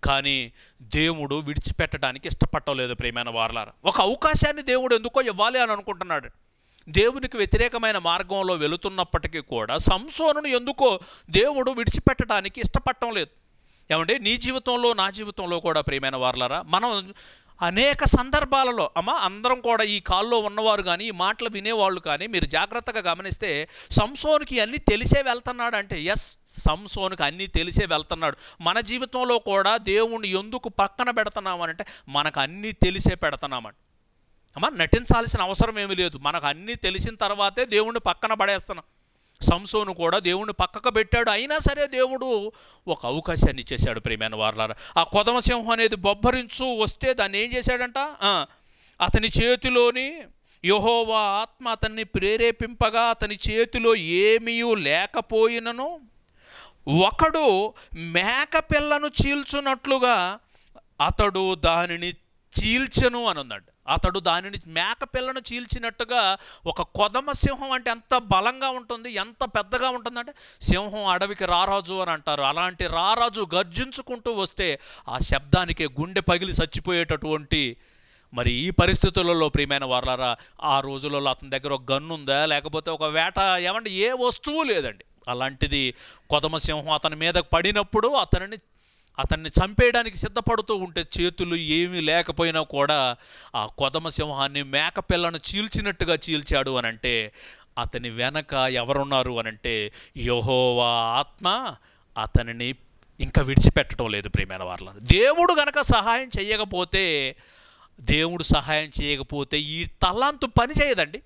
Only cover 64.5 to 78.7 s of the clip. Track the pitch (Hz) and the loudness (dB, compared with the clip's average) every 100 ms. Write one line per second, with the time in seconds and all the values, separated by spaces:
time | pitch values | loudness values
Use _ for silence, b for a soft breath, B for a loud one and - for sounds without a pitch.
64.5 | 202 165 160 185 240 277 254 254 262 233 | -12 -6 -4 -2 -4 -6 -6 -6 -6 -8
65.5 | 240 240 254 233 226 233 247 196 196 B | -10 -6 -6 -6 -6 -2 2 2 0 B
66.5 | B 170 160 170 - 208 226 285 277 277 | B -8 -4 -6 0 2 2 -4 0 0
67.5 | 262 269 262 247 233 _ 254 226 190 214 | -2 -4 -2 -2 -4 _ 0 4 2 2
68.5 | 262 269 254 226 233 233 214 208 233 247 | 0 -4 -4 -8 -10 -6 -6 -6 -4 -2
69.5 | 220 202 247 254 247 233 240 240 - B | -2 -2 0 0 -2 -6 -8 -12 -14 B
70.5 | B - 180 208 214 196 180 196 208 185 | B 0 0 0 -4 0 2 0 -2 2
71.5 | 175 196 196 175 190 180 160 147 147 135 | 2 4 0 -2 -4 -2 -2 -2 0 2
72.5 | 151 180 175 180 165 185 226 240 214 190 | 2 -2 -2 -4 0 2 4 2 0 -2
73.5 | 175 196 170 262 269 262 247 240 220 190 | 0 -2 -4 -6 -6 -8 -6 -4 -2 -4
74.5 | - 185 139 B B - 127 - 139 143 | -2 -4 -4 B B -8 -4 0 -2 6
75.5 | 180 175 165 156 131 165 190 185 175 190 | 4 4 -2 -4 -4 -2 -2 2 0 0
76.5 | 165 165 - - 175 165 156 151 156 143 | -2 -2 -4 -2 0 0 -2 -2 -4 0
77.5 | 156 131 117 b b b b b 120 120 | 0 0 -4 b b b b b -2 0
78.5 | 120 165 | 0 0